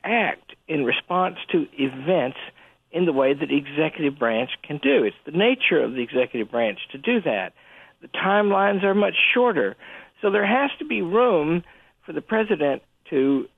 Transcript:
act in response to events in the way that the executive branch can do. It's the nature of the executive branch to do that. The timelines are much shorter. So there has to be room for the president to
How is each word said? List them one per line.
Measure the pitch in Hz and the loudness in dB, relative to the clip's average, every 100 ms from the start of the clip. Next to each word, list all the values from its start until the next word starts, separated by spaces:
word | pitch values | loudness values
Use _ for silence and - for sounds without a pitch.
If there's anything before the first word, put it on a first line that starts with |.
act | 180 233 175 - - - - | 0 0 0 -4 -14 -20 -6
in | 156 | -2
response | 123 - - 180 185 180 - | -2 -2 -2 -2 -2 -4 -2
to | 175 139 - | -2 -2 -4
events | 135 131 139 185 127 - - _ - _ _ | -4 -4 0 0 0 -6 -18 _ -20 _ _
in | 165 175 | -2 0
the | |
way | 135 135 | 4 2
that | 139 160 | 2 0
the | 143 | -2
executive | 139 143 156 - 147 139 | -2 -2 -2 0 -4 0
branch | 117 113 123 - | 0 0 -2 -8
can | - 147 | -10 -2
do. | 135 151 110 | 2 4 2
It's | - - | -2 -6
the | |
nature | 160 220 262 - 165 | 2 2 2 2 2
of | 117 | 0
the | 127 | -2
executive | 120 127 127 123 104 | -4 -2 -2 -2 -4
branch | 120 113 98 - | 0 -2 -2 -12
to | 135 | -6
do | 143 240 | -2 0
that. | 165 104 90 _ - - - _ | 0 -4 -4 _ -20 -20 -20 _
The | - | -12
timelines | - 190 202 208 196 196 202 | -4 0 2 4 2 2 2
are | 196 | 2
much | 196 202 175 - | 2 2 2 2
shorter. | 247 247 170 98 - - - - _ | 4 2 2 -2 -4 -18 -20 -20 _
So | 208 | 0
there | 202 202 | 0 2
has | 247 285 - | 2 0 -4
to | 311 | -6
be | 226 | -4
room | 170 208 247 180 151 170 - - _ _ - | 0 2 4 2 2 -2 -4 -20 _ _ -10
for | |
the | 156 | -10
president | - 220 214 180 147 131 _ _ - | -4 -2 0 0 0 -2 _ _ -4
to | 147 135 139 117 | 0 2 0 -2